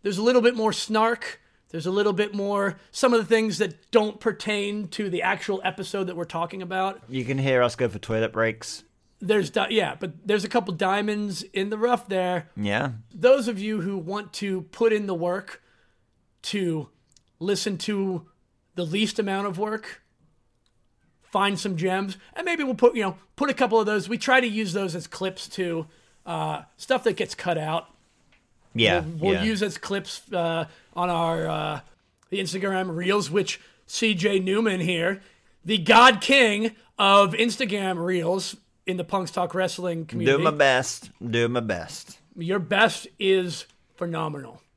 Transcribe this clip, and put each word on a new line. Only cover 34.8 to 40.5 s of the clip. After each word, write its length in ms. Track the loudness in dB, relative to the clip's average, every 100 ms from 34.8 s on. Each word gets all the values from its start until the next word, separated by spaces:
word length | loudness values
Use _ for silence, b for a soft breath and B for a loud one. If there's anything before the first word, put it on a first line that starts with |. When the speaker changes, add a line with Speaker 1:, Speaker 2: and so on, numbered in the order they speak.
Speaker 1:
here, 400 | 0 0 0 -2 b b b b
the 140 | -2 -2
God 420 | 6 10 10 8
King 540 | 4 6 6 2 -2 b b 0
of 360 | 6 8 6
Instagram 680 | 4 0 0 -2 -2 -2 -2
Reels 520 | 0 0 0 0 -4 -12 _ _ -6
in 100 | -6
the 80 |
Punks 260 | -2 -2 -2
Talk 240 | -4 -2
Wrestling 520 | -2 -2 -2 -4 -4 -6
community. 320 | 0 2 4
Speaker 2:
Do 40 |
my 80 | 4